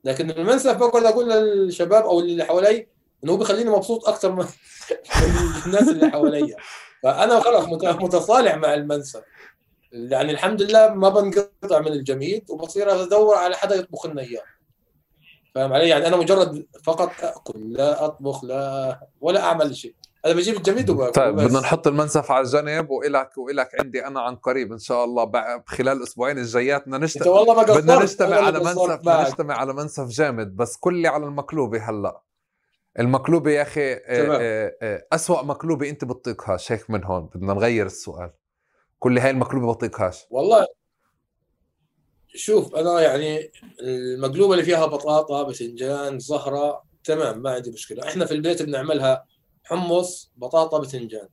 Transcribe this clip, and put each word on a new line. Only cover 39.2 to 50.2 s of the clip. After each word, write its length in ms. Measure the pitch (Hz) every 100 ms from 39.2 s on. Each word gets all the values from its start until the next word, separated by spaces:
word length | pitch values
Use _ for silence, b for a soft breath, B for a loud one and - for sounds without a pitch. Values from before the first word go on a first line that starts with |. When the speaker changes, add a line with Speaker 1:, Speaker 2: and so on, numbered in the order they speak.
Speaker 2:
"هاي 100 | 131
المقلوبة 360 | 131 123 135 120
بطيقهاش." 600 | 113 113 - 95 - _
Speaker 1:
والله، 360 | 123 175 220 185 - _ _ _ _ _ _ _ _ _ _ _ _ _ _ _
شوف، 400 | - - 214 -
أنا 260 | 147 165 175
يعني 520 | 156 135 151 156 156 _ - -
المقلوبة 720 | 123 127 127 127 135 139 196
اللي 120 | 180
فيها 220 | 160 165 156
بطاطا، 560 | 147 151 151 156 143
باذنجان، 760 | 139 127 120 120 131 143 139 135
زهرة، 640 | 135 147 139 139 147 147 _ _
تمام، 380 | - 156 139 110
ما 80 | 131
عندي 200 | 127 120
مشكلة. 380 | 113 - 110 151
إحنا 160 | 185
في 100 | 165
البيت 280 | 151 160 170
بنعملها 600 | 151 135 151 147 135 131 _ _ _ _
حمص، 680 | - 175 175 175 180 -